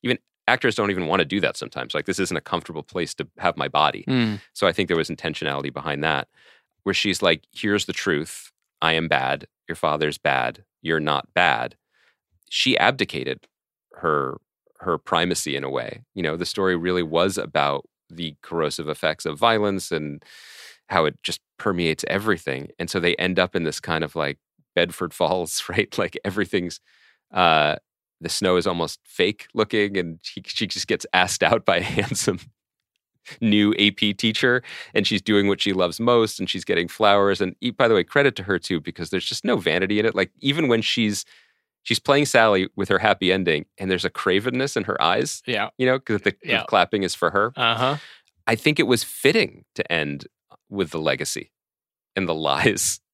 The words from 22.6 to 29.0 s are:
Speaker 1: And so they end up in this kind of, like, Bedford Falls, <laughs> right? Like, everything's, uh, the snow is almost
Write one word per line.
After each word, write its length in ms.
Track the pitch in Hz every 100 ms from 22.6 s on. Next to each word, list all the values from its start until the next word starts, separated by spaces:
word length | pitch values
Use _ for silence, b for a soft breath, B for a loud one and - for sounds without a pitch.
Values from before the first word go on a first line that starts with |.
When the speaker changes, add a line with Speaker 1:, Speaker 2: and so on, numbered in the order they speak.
| 71 -
Speaker 1:
And 100 | 87
so 120 | 92
they 140 | 85 -
end 200 | 92 90
up 160 | 90
in 100 | 92 80
this 160 | -
kind 240 | - 80 78
of, 100 | 80
like, 220 | 71 71 _ _ _ -
Bedford 380 | 87 - 87
Falls, 500 | - 80 92 82 - -
<laughs> 40 |
right? 280 | 95 104 -
Like, 200 | 90 -
everything's, 560 | 101 98 92 101 87 - b b b b _
uh, 420 | - 87 78 76 - _ _ _ _
the 80 | 82
snow 260 | - 92 90
is 100 | 92
almost 340 | 87 80 -